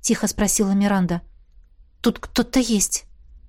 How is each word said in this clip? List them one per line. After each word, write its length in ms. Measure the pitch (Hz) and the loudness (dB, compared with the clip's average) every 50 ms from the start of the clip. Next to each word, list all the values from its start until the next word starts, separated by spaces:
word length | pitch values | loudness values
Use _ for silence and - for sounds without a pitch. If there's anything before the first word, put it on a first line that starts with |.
тихо 260 | - - 226 - - | 0 0 0 0 0
спросила 460 | 208 - - 208 202 - - 214 196 | -4 -2 -2 -2 0 2 0 0 2
Миранда. 500 | 196 196 202 202 202 196 185 170 175 170 - - - - - _ _ - - _ - - - - _ _ | 2 2 2 2 2 2 0 0 -2 -4 -6 -12 -20 -20 -20 _ _ -20 -20 _ -20 -20 -20 -20 _ _
«Тут 160 | - 240 226 - | 0 0 0 0
кто-то 400 | - - - - 233 240 - 269 | -10 -4 -2 -2 -2 2 2 0
есть». 460 | 247 226 226 202 - - - - - - - - - - - - - | 2 2 0 0 0 -2 -4 -8 -10 -12 -20 -20 -20 -20 -20 -20 -20